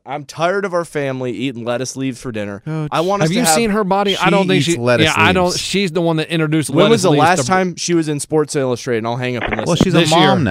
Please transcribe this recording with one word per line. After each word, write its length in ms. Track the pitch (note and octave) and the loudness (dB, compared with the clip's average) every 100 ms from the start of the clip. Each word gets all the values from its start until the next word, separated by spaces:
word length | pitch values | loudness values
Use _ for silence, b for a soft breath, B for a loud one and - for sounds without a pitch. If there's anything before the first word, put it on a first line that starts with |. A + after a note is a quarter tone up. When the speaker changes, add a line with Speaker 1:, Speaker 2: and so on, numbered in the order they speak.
Speaker 1:
"I'm 200 | A2+ D3 | -12 -12
tired 400 | C#3+ - E3+ G3 | -12 -4 -2 0
of 80 | G3 | -2
our 100 | F3 | -4
family 480 | E3 D3+ C#3 C3 B2+ | -4 -4 -4 -4 -6
eating 320 | G2+ C3+ A#2 | -4 -6 -6
lettuce 300 | A#2 A#2+ C3 C3 | -6 -4 -6 -6
leaves 240 | C3+ B2 | -6 -6
for 120 | C3 | -8
dinner. 280 | A2 G2+ G2 | -8 -8 -8
Speaker 2:
Coach. 280 | D#3 D#3 D3+ | -8 -6 -4
Speaker 1:
I 120 | C#3+ | -2
want 200 | F3 G3+ | 0 0
us 60 | D#3+ | 0
Speaker 3:
Have 40 | |
Speaker 1:
to 0 | |
Speaker 3:
you 60 | G#3 | 0
Speaker 1:
have" 100 | B3 | 2
Speaker 3:
seen 160 | - A#3 | 2 2
her 140 | G#3 | 0
body? 320 | F#3 G3 G3+ F#3 | 0 0 0 0
I 80 | |
Speaker 2:
She 60 | F3+ | 2
Speaker 3:
don't 180 | G3 F#3 | 2 2
think 100 | F#3 | 2
Speaker 2:
eats 80 | E3 | 0
Speaker 3:
she, 100 | D#3 | 0
Speaker 2:
lettuce 280 | A#2+ A#2+ D#3+ | 2 2 2
Speaker 3:
yeah, 80 | D3+ | 4
I 160 | E3 | 2
don't, 140 | F#3 F3+ | 2 0
Speaker 2:
leaves. 100 | E3 | -2
Speaker 3:
she's 320 | - F#3 G3 | -4 -2 -2
the 80 | E3+ | 0
one 140 | E3+ D#3+ | 0 0
that 120 | D3+ | -2
introduced 420 | D#3+ D#3 D#3+ C3+ | -2 0 0 0
Speaker 1:
When 80 | C#3+ | 2
Speaker 3:
lettuce 60 | G#3 | 4
Speaker 1:
was 80 | A3+ | 4
the 80 | F3+ | 4
Speaker 3:
leaves 100 | D3 | 4
Speaker 1:
last 200 | D#3+ F3+ | 4 2
Speaker 3:
to 40 | B2+ | 2
Speaker 1:
time 300 | F#3 F#3 - | 0 0 -4
she 180 | - | -2
was 140 | E3+ D#3 | 0 0
in 100 | D3 | -4
Sports 380 | - D#3 D3 D3+ | -2 -2 0 -2
Illustrated? 420 | C3 A#2+ - A#2 | -2 -2 -2 -2
And 80 | A2+ | -2
I'll 100 | A#2+ | -4
hang 200 | B2+ B2 | -4 -4
up 80 | |
and 80 | - | -4
listen. 140 | - - | -4 0
Speaker 2:
Well, 100 | E3+ | 2
she's 180 | F#3+ | 4
a 40 | E3+ | 4
Speaker 3:
This 120 | D#3+ | 4
Speaker 2:
mom 100 | E3 | 4
Speaker 3:
year. 180 | F#3+ F3+ A#2 | 4 4 2